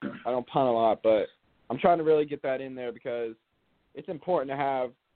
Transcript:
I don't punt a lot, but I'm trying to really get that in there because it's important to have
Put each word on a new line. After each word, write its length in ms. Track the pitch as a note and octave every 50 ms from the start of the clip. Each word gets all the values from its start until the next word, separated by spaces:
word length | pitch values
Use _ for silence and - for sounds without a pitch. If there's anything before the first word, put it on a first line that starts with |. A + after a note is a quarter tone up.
| - - B2 - -
I 40 | A#2 B2+
don't 140 | B2+ A#2+
punt 220 | - - D3 C3+ B2+
a 40 | A#2
lot, 320 | A2+ A2+ A2 G2+ - -
but 220 | A2 A2 G#2 E2+ - _ _ _ _ _ _ _ -
I'm 80 | A#2+ C#3
trying 200 | - F#3 F3 E3
to 60 | D#3
really 200 | D#3 D#3 D3+ D3+
get 180 | D3 D3 C#3 -
that 180 | C#3+ C3 C3
in 140 | C3+ C3 C3
there 160 | B2+ B2 A#2+
because 440 | A2+ A#2+ - C3+ A#2+ A#2+ A#2+ A2+ A2+ A2+ _ _ _ _ _ _ _ _ _ _ -
it's 140 | C3 - -
important 420 | F3 C#3+ - - C3+ C3 C3 C#3
to 60 | C3+
have 340 | C#3 C#3+ C#3 C3+ C3 B2+ A#2+ B2 _ _ _ _